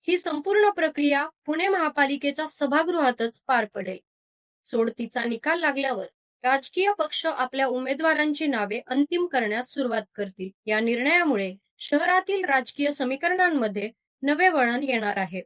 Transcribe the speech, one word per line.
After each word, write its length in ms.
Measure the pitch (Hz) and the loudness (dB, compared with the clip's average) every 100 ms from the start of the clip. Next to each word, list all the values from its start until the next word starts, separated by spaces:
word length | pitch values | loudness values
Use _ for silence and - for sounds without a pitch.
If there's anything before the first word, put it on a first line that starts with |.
| - | 2
ही 100 | 349 | 0
संपूर्ण 520 | 349 294 381 403 415 | 0 -4 2 4 4
प्रक्रिया 560 | 403 320 302 285 277 311 _ - | 4 -2 2 2 2 -2 _ -6
पुणे 220 | 311 381 | -2 0
महापालिकेच्या 760 | 381 311 294 277 285 285 285 311 | 2 0 2 0 2 -2 -2 -6
सभागृहातच 920 | - 277 285 330 349 269 240 233 - - | -2 2 2 2 2 2 0 -6 -6 0
पार 180 | 247 214 | 0 0
पडेल. 320 | 202 185 185 _ _ _ _ _ _ - | -6 -8 -10 _ _ _ _ _ _ -4
सोडतीचा 580 | 233 233 226 233 247 | 0 0 -2 -6 -4
निकाल 360 | 233 233 294 339 | -2 -2 -2 0
लागल्यावर 460 | 311 269 269 220 185 _ _ _ | 0 0 -2 -4 -8 _ _ _
राजकीय 480 | 247 269 269 - 392 403 | 0 0 0 0 0 2
पक्ष 280 | 302 - 330 | -2 -2 -4
आपल्या 420 | 294 254 269 269 | -2 -4 0 0
उमेदवारांची 800 | 254 254 269 320 302 302 294 311 | 0 -2 0 2 2 0 0 0
नावे 320 | 240 202 226 - | 0 -2 -4 -2
अंतिम 380 | 262 294 349 349 | 0 2 0 0
करण्यास 480 | 262 214 220 247 | 0 0 -2 -4
सुरुवात 280 | - 247 220 208 - | -4 -2 -2 -4 -8
करतील. 340 | 202 190 190 _ 214 | -8 -6 -12 _ -2
या 140 | 214 | 0
निर्णयामुळे 760 | 226 233 269 349 330 226 190 190 _ _ | 0 0 2 2 2 0 -2 -8 _ _
शहरातील 640 | - 294 359 370 381 392 370 | -2 0 2 2 2 -2 2
राजकीय 460 | 269 - - 285 | 0 0 -2 -2
समीकरणांमध्ये 960 | 294 254 269 339 370 359 294 220 202 214 _ _ _ | 0 -4 -2 -2 2 2 2 -2 -4 -8 _ _ _
नवे 260 | 277 302 370 | 0 4 4
वळण 340 | 320 247 240 | 4 2 0
येणार 340 | 277 240 208 202 | -2 -2 -2 -2
आहे. 240 | 185 185 | -4 -6